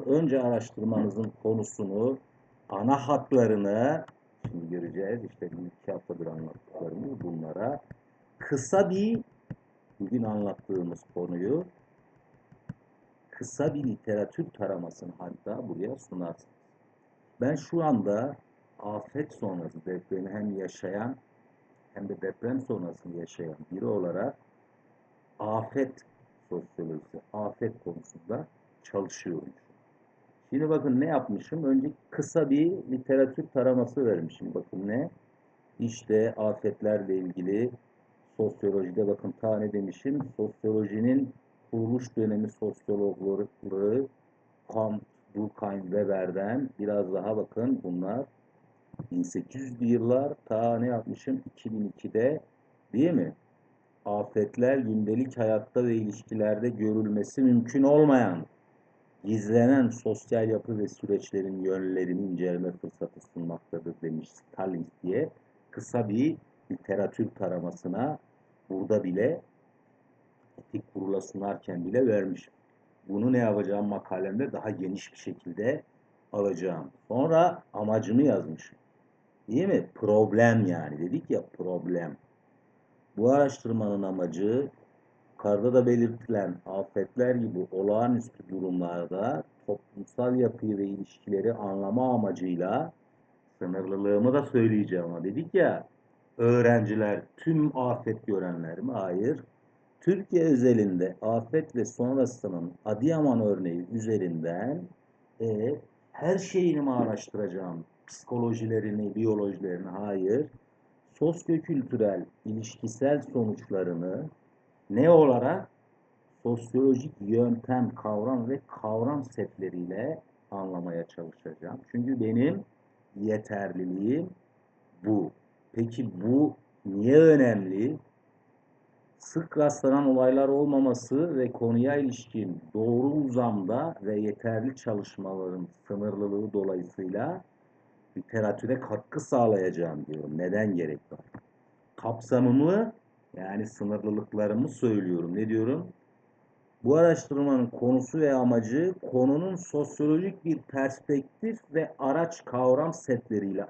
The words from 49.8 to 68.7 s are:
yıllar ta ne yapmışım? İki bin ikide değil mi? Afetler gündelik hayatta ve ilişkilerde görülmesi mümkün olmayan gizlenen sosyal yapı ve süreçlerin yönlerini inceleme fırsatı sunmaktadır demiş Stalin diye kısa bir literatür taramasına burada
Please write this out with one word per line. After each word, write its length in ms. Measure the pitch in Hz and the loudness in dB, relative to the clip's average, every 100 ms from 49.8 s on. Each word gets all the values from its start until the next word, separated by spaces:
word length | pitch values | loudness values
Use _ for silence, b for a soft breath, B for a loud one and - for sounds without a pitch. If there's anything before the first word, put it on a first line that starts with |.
| 117 | 2
yıllar 480 | 120 113 127 143 - - | 2 4 2 0 -6 -4
ta 340 | 110 117 117 | -2 0 0
ne 80 | 120 | 0
yapmışım? 540 | 117 110 101 - 131 - | -2 -6 -10 -6 -6 -8
İki 260 | - 110 | -14 -8
bin 160 | 110 101 | -6 -6
ikide 520 | - - 107 127 156 - _ _ _ _ | -8 -4 0 0 0 -6 _ _ _ _
değil 180 | 110 165 | 2 2
mi? 220 | 143 78 - _ _ _ _ _ _ 104 | 2 0 -6 _ _ _ _ _ _ -4
Afetler 720 | 104 104 110 101 - 123 135 | -2 0 0 0 2 4 4
gündelik 600 | 113 110 104 113 127 123 | 2 0 2 0 -2 0
hayatta 460 | 110 107 107 127 | 2 2 0 0
ve 120 | 123 113 | 2 0
ilişkilerde 760 | 107 101 - 110 107 107 120 | -2 -6 -8 -2 0 2 0
görülmesi 720 | 104 107 110 107 104 101 - | 0 0 2 0 0 -2 2
mümkün 420 | 131 120 113 139 | 6 6 4 4
olmayan 600 | 135 147 151 131 107 82 - _ _ _ _ _ _ _ | 6 8 8 6 4 0 -8 _ _ _ _ _ _ _
gizlenen 640 | 98 110 101 117 120 139 117 | -4 -2 2 4 6 6 4
sosyal 600 | 113 110 107 - 117 110 | 0 -4 -4 -2 0 2
yapı 280 | 107 - 107 | 0 -2 -4
ve 100 | 98 | -4
süreçlerin 760 | - 98 101 - 101 95 95 | -6 -2 -2 -2 -4 -4 -4
yönlerini 580 | 95 95 92 92 90 90 | -2 -2 0 -2 0 -2
inceleme 500 | 98 85 90 87 90 | -2 -2 0 0 -2
fırsatı 480 | 87 85 - 85 - - | -6 -12 -10 -10 -10 -16
sunmaktadır 600 | 87 82 82 - 82 82 80 | -10 -8 -8 -10 -10 -8 -8
demiş 280 | 82 78 - | -6 -6 -8
Stalin 580 | - _ - 95 87 82 _ | -18 _ -8 -6 -4 -8 _
diye 260 | 90 107 160 - b b _ | -4 -2 -2 -8 b b _
kısa 380 | - 117 120 107 | -14 -4 -2 0
bir 260 | 110 151 160 - _ - | 0 0 -2 -10 _ -12
literatür 580 | - - 98 95 - 110 | -12 -4 -2 -2 -2 -6
taramasına 880 | - 90 87 85 - 90 98 143 151 - _ _ _ | -4 -4 -4 -6 -8 -6 -4 -4 -6 -12 _ _ _
burada 340 | - | -10